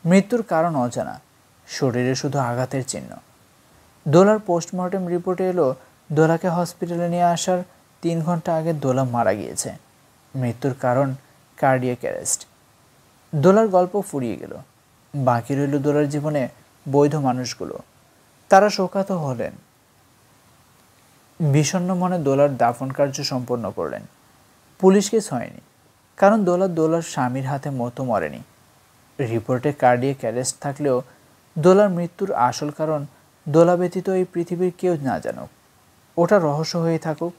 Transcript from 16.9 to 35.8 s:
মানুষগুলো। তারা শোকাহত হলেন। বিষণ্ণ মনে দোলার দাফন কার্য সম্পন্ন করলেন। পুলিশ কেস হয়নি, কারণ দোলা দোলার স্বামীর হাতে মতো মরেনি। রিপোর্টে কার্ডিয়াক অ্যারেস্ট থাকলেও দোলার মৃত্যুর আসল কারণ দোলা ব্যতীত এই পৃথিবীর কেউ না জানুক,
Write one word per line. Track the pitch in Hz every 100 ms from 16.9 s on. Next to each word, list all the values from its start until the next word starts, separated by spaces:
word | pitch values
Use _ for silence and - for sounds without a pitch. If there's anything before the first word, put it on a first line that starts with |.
| 139 143 151
মানুষগুলো। | 135 127 123 - 80 - - _ _ _ _ _ _
তারা | 196 208
শোকাহত | 202 185 196 190
হলেন। | 185 143 120 90 - _ _ _ _ _ _ _ _ _ _ _ _ _ _ _ _ _ _ 151
বিষণ্ণ | 143 143 190 180
মনে | 185 180 180
দোলার | 139 135 143 131
দাফন | 143 139 135
কার্য | 135 143 131
সম্পন্ন | 139 131 120 120 101
করলেন। | 98 80 53 52 _ _ _ _ _ _ _
পুলিশ | 190 196 202
কেস | 220 -
হয়নি, | 127 50 50 _ _ _ _ _ -
কারণ | 196 220 180
দোলা | 180 190
দোলার | 165 160 165
স্বামীর | 165 - 127 131 135
হাতে | 139 147
মতো | 135 120 123
মরেনি। | 131 104 78 64 - _ _ _ _ _ _ -
রিপোর্টে | 127 113 107 127 147
কার্ডিয়াক | 143 127 123 135 135
অ্যারেস্ট | 117 117 127 -
থাকলেও | 143 139 143 127 - - _ _ _ -
দোলার | 160 190 208
মৃত্যুর | 175 170 - 196
আসল | - 123 123 147
কারণ | 143 156 156 143 _ _ _ -
দোলা | 151 170 175
ব্যতীত | 180 185 180
এই | 190 180
পৃথিবীর | 175 170 175 185 175
কেউ | 180 165
না | 135 85
জানুক, | 57 58 60 _ _ _